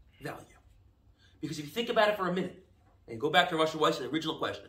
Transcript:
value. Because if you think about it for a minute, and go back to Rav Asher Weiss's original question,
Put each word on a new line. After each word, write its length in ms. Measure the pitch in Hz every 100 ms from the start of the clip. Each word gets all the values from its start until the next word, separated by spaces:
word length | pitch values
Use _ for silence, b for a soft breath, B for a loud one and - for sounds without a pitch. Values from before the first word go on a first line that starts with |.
| - -
value. 220 | 143 - - - - - _ _ _ b b b
Because 180 | 143 151
if 60 |
you 60 | 147
think 180 | 226 233
about 220 | 226 214
it 60 | 208
for 100 | 180
a 60 |
minute, 280 | 185 170 - - _ _ _ -
and 100 | 113
go 120 | 147
back 180 | 180 175
to 80 | 160
Rav 120 | 156
Asher 100 | 156
Weiss's 240 | 151 160
original 340 | 120 156 156 -
question, 300 | 107 -